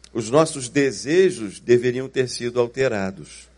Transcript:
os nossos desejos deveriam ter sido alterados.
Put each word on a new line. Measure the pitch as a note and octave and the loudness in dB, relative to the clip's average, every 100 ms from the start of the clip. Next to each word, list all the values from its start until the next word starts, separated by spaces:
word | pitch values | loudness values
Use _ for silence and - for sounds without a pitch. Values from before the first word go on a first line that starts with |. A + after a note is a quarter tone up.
| - | -10
os | A#2 A2 | -8 0
nossos | C#3+ D#3 C#3+ A#2 | 2 2 0 -4
desejos | C#3 C#3 G2+ A#2+ F3 F#3+ A2+ G#2 F2 | 0 0 -2 0 2 2 0 -8 -8
deveriam | - A#2+ B2 B2 C3 | 2 4 4 -2 -4
ter | C3+ B2+ | -2 -2
sido | - A#2+ B2 | -4 -4 -2
alterados. | A#2 B2+ C3 G#2+ F#2+ G2 C#2+ - - | -2 0 -2 0 -4 -6 -14 -20 -20